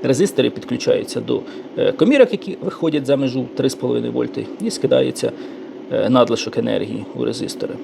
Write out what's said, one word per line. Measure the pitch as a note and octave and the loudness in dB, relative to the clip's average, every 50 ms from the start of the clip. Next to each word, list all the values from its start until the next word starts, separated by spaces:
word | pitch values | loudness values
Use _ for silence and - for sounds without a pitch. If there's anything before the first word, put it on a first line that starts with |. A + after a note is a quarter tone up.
| - | 2
резистори | B2+ C3 A#2+ F#3+ - - - - C#3+ | 2 4 4 4 2 4 2 2 2
підключаються | - - - - B2+ B2 - C3+ A#2+ G2 G2+ - - A#2+ | 0 -4 -6 -6 -4 -2 2 2 2 2 2 -2 -6 -6
до, | - - - - - - - - - - - | -2 -2 -2 -2 -2 -6 -14 -14 -14 -10 -4
е, | - - - | 0 0 0
комірок, | - C4+ D#3+ G#3+ D4 C#4 B3 - | 4 4 4 6 8 8 6 6
які | - G3 - G3 F3+ - - | 6 -6 -6 -8 -10 -6 -6
виходять | - - - E3 E3 D3+ D3+ C3+ | -8 -4 -2 -2 0 0 0 2
за | B2+ C#3+ | 2 2
межу | C#3 C#3 C3 A#2+ C3+ B2 B2 - | 2 2 0 0 -2 -4 -4 -4
три | - - C3+ | 0 0 0
з | C3 | 0
половиною | - - B2 A#2+ A#2+ A#2 A#2 | 0 -2 0 0 0 -2 -2
вольти, | A#2 B2 B2 A#2+ - A#2+ A2+ - - - | -2 -2 -2 -2 -4 -6 -8 -8 -8 -4
і | G#3 A#3 | -4 -4
скидається, | - - - C3+ B2+ C3 C3 B2+ - - - - - - - - - - - - - - - - - | -4 0 0 4 4 4 4 2 0 -2 -4 -4 -4 -6 -12 -14 -14 -14 -14 -14 -14 -14 -10 -4 -2
е, | - C3 A2 | 0 2 4
надлишок | B2+ B2+ A#2+ - A2+ A2 - - - | 6 6 6 6 4 -2 -2 -4 -4
енергії | - A#2 A#2 A2 G#2 G#2 A2 A2 G#2+ G#2+ - - | -2 -2 0 0 -2 -2 -4 -6 -8 -8 -8 -6
у | B2+ B2 | -4 -2
резистори. | A2+ A2+ A#2+ - - - - - F#2+ - - | -2 -2 -4 -6 -8 -6 -6 -6 -6 -6 -8